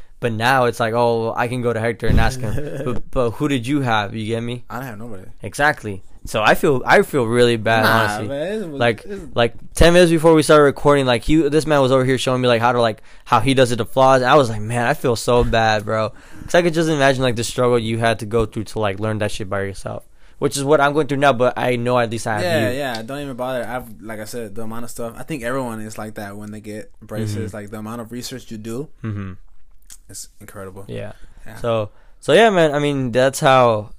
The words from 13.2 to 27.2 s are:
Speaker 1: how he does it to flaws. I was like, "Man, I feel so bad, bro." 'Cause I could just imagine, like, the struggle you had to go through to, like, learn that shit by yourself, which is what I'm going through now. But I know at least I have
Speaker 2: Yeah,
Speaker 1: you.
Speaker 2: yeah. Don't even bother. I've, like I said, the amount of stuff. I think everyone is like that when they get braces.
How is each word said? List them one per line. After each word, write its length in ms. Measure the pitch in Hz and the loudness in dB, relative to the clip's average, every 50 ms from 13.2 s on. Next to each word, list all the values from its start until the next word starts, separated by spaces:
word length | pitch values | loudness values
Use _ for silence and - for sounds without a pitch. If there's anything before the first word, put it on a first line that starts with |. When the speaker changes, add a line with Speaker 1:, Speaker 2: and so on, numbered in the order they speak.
| - | 0
Speaker 1:
how 160 | - 123 117 | 2 2 4
he 120 | 117 135 135 | 4 4 4
does 200 | 131 131 117 120 | 4 4 4 2
it 20 | 110 | -2
to 80 | 110 | -4
flaws. 360 | - - 135 131 131 135 131 | -2 2 4 4 6 6 4
I 140 | 127 123 143 | 4 4 4
was 140 | 156 135 110 | 4 4 2
like, 120 | 110 104 | 0 -4
"Man, 240 | 107 110 120 120 120 120 | -6 -4 -2 0 0 0
I 60 | 151 | -2
feel 220 | - - 131 117 - | 0 0 -2 -2 0
so 260 | - - 120 120 117 | 0 2 2 2 4
bad, 400 | 113 113 113 110 110 107 107 104 | 2 2 2 2 2 2 0 -2
bro." 280 | 107 110 110 107 107 - - - - - - - | -2 -2 -2 -2 -4 -6 -10 -16 -20 -18 -16 -6
'Cause 120 | - - | 0 2
I 60 | 175 | 2
could 120 | 175 175 156 | 2 2 2
just 120 | 165 165 156 | 0 0 0
imagine, 340 | 160 143 135 135 135 127 131 | 2 4 4 4 4 2 0
like, 120 | 127 113 | 0 0
the 80 | 113 117 | -2 -4
struggle 340 | - - 127 123 123 123 120 | -4 -2 0 2 2 2 2
you 180 | 110 113 113 113 | 0 -2 -2 0
had 220 | 117 117 117 - | 0 0 0 -2
to 60 | 117 104 | -4 -2
go 180 | 113 117 110 | -2 -2 -2
through 200 | 110 - 117 101 | -2 -4 -8 -10
to, 140 | - - 113 | -8 -6 -4
like, 200 | 107 101 95 98 | -4 -4 -2 -4
learn 160 | 104 110 107 104 | -4 -4 -4 -2
that 140 | 104 104 | -4 -4
shit 180 | - - 110 95 | -4 -6 -6 -6
by 140 | 101 98 98 | -4 -4 -4
yourself, 420 | 98 95 - - 113 110 107 - - - - - - - - | -6 -8 -10 -10 -10 -10 -12 -14 -16 -20 -20 -20 -20 -8 -4
which 160 | - 143 135 | -4 -4 -2
is 80 | 139 139 | -2 2
what 160 | 135 156 147 | 2 4 4
I'm 140 | 139 143 143 | 4 2 2
going 140 | 156 151 123 | 0 -2 0
through 100 | 143 135 | 0 2
now. 160 | 143 143 131 | 2 2 4
But 240 | 113 123 123 - 110 | 4 2 0 0 0
I 180 | 123 127 127 | -2 -2 -2
know 240 | 120 120 123 123 123 | 0 0 0 0 0
at 100 | 120 107 | 0 0
least 160 | 117 117 - | -4 -6 -4
I 100 | 120 110 | -4 -4
have 60 | 104 - | -2 -2
Speaker 2:
Yeah, 260 | 175 165 151 135 123 | 0 0 0 0 -2
Speaker 1:
you. 60 | 123 135 | -2 -4
Speaker 2:
yeah. 240 | 143 131 117 110 | -6 -6 -6 -8
Don't 180 | - - 135 143 | -8 -10 -10 -10
even 160 | 143 139 131 | -10 -10 -8
bother. 300 | 117 127 127 131 123 110 104 | -8 -6 -6 -4 -6 -6 -6
I've, 340 | 120 127 120 117 104 - | -8 -8 -10 -12 -16 -16
like 200 | 92 110 110 104 | -14 -12 -12 -10
I 40 | 107 | -10
said, 300 | 107 - 120 113 104 98 | -10 -10 -10 -10 -8 -6
the 60 | 113 | -6
amount 240 | 107 110 113 120 120 | -6 -4 -4 -6 -6
of 60 | 113 | -8
stuff. 240 | - - 117 117 123 143 | -8 -8 -10 -10 -10 -12
I 60 | 139 | -10
think 200 | - 160 135 113 | -10 -10 -8 -6
everyone 380 | 117 127 135 127 120 110 110 | -4 -4 -4 -4 -6 -8 -8
is 160 | 107 110 107 - | -10 -10 -10 -10
like 180 | 107 110 104 | -12 -12 -12
that 220 | 107 104 101 101 104 | -12 -12 -12 -12 -12
when 140 | 107 107 | -12 -12
they 100 | 107 107 | -14 -14
get 320 | 104 107 104 107 101 - - - | -12 -12 -12 -12 -14 -16 -18 -20
braces. 500 | 113 107 107 107 | -16 -10 -8 -6